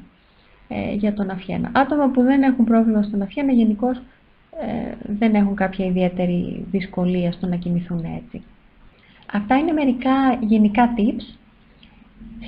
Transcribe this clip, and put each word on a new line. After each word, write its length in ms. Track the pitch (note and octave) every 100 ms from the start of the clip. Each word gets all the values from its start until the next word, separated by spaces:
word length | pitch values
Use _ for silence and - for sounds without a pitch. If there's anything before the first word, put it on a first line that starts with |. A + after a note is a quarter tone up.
| - _ _ _ _ _ -
ε, 240 | - -
για 200 | G3+ G#3
τον 160 | G#3 G3
αφιένα. 400 | F#3 - E3+ -
Άτομα 340 | - C#4 D4 C4+
που 140 | B3
δεν 200 | B3 C#4
έχουν 220 | C4+ C4
πρόβλημα 380 | A3+ A3+ A3+ G#3+
στον 200 | G#3 G#3
αφιένα, 300 | G3 D4 C4+
γενικώς, 440 | A#3+ G#3+ G3+ B3+ B3 - _ _ _ _ E4
ε, 340 | C4 - - - - G#3
δεν 160 | A3+
έχουν 200 | G#3 G3+
κάποια 320 | G3 F#3+ F#3+ F#3
ιδιαίτερη 800 | F#3 F3+ F3+ F3+ F3 - - -
δυσκολία 600 | F#3+ F#3 - F3+ F3+ F3
στο 140 | F3 F3+
να 100 | F3
κοιμηθούν 480 | F3 F3 F3 E3+ E3 E3
έτσι. 180 | - - - - _ _ - _ _ - -
Αυτά 240 | G#3 G#3 C4
είναι 160 | E4
μερικά 680 | D#4 C#4 A#3+ C4 C4+ C4+ B3
γενικά 540 | G#3+ A3 G#3 B3 A#3+ -
tips. 400 | G#3 - - - _ _ _ - - - - - - -